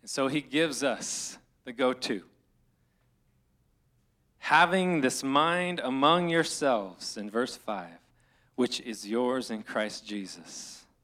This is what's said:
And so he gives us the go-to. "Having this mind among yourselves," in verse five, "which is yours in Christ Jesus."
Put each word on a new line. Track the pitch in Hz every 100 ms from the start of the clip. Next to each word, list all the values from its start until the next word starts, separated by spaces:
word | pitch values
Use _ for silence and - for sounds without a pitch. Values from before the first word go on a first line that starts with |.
And | -
so | - 135
he | 151
gives | 139 139 160 123
us | 135 107 - - - - _ _
the | -
go-to. | 120 127 127 - 107 - _ _ _ _ _ _ _ _ _ _ _ _ _ _ _ _ _ _ _ _ _
"Having | - 151 175 190 180 165
this | 131 123
mind | 135 139 160 175 180 175
among | 127 131 143 170 175
yourselves," | 165 151 - 143 117 95 87 - -
in | 104
verse | 110 123 -
five, | - 101 85 80 _ _ _ _ _
"which | - 123 -
is | 131 107 101
yours | 113 123 131 113
in | 110
Christ | 104 - 107 - -
Jesus." | 104 95 - 85 - - - - _